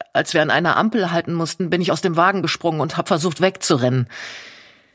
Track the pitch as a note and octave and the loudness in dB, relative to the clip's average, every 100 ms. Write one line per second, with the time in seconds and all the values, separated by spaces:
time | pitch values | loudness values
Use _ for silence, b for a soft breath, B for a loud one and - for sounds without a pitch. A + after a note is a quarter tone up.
0 | - - D3+ E3 D3+ B2 E3+ - G#3 A3+ | -4 -2 0 2 4 2 2 2 2 0
1 | F3+ E3+ E3+ E3+ D#3+ - F3+ F3 F3+ E3 | 0 -2 -2 -4 -4 -4 -2 0 0 0
2 | F#3+ D#3+ F3 G3 E3 - E3+ D#3 C#3+ - | 0 2 2 2 -2 -2 -2 -2 -4 -4
3 | - E3+ F3 D3+ F#3 F#3 - D3 B2 C3 | -2 0 0 0 0 0 0 2 2 2
4 | B2 B B B B B B B B | -2 B B B B B B B B